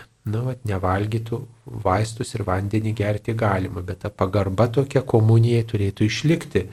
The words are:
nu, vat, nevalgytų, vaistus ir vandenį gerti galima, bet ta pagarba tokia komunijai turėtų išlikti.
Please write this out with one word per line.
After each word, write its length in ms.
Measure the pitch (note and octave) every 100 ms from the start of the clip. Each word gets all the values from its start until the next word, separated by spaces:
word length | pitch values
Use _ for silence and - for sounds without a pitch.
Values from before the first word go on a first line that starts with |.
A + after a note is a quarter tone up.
| - _ G#2+
nu, 140 | A2
vat, 160 | B2+ B2+ G#2+
nevalgytų, 680 | F#2+ F#2 F#2+ G#2+ A2+ - A2+ - _ - A2
vaistus 540 | G2 F#2+ A2+ - B2 A2+
ir 80 |
vandenį 500 | F#2+ F#2 G2+ A2 A2
gerti 380 | G#2+ G#2 G#2 -
galima, 480 | A2+ G#2+ F#2+ F#2 F#2
bet 220 | F2+ F#2
ta 60 | G#2
pagarba 560 | - F#2+ G2+ F#2+ F#2+ A#2+
tokia 320 | C#3 C#3 C3+
komunijai 640 | - A#2 A2 A2+ A#2 A#2
turėtų 400 | A2+ G#2 G2 -
išlikti. 640 | G#2+ - D3 E3+ - G2 -